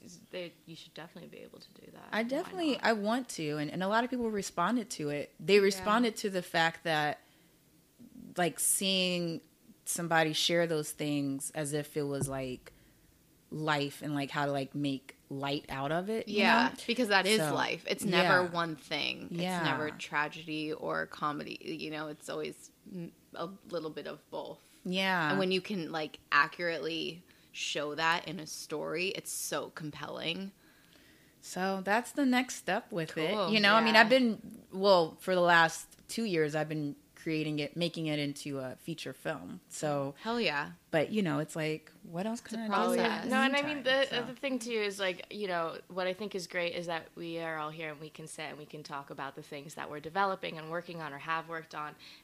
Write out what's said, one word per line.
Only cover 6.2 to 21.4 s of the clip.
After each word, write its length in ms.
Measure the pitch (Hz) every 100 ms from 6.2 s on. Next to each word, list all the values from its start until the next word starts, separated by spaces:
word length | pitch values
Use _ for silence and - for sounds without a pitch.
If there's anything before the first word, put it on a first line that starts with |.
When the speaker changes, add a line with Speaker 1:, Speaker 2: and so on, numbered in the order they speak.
| 208
Speaker 2:
the 120 | 185
fact 420 | 175 170 165 -
that, 340 | 170 156 147 - - _ _ _ _ _ _ _ - - - -
like, 240 | 170 -
seeing 800 | - - 190 190 185 175 170 165 - _ - - -
somebody 460 | - 170 160 160
share 340 | 151 - 170 165
those 240 | 156 151
things 580 | - 151 147 139 135 -
as 200 | 156 143
if 240 | 151 143 156
it 60 |
was, 260 | 143 139 135
like, 440 | 135 131 127 - - - _ _ _ _ _ -
life 520 | 151 156 147 143 -
and, 120 | 151
like, 160 | 143 139
how 160 | 147 143
to, 60 |
like, 240 | 139 135 143
make 400 | 143 135 - - -
light 320 | 139 139 147 -
out 240 | 135 139
of 180 | 165 190
it, 160 | 220 -
you 120 | 208
Speaker 3:
Yeah, 320 | 190 226 247
Speaker 2:
know? 60 | - -
Speaker 3:
because 180 | 233 220
that 160 | 196
is 140 | 185 214
Speaker 2:
So, 160 | 156
Speaker 3:
life. 300 | 139 123 139 -
It's 180 | 196
never 380 | 208 175 175 180
Speaker 2:
yeah. 60 | 180
Speaker 3:
one 260 | 170 165
thing. 540 | 156 - 151 131 123 -
Speaker 2:
Yeah. 280 | 170 180 180
Speaker 3:
It's 60 |
never 260 | 160 151 151
tragedy 800 | - - 151 151 160 160 156 151
or 340 | - 160 160 160
comedy. 520 | - 151 147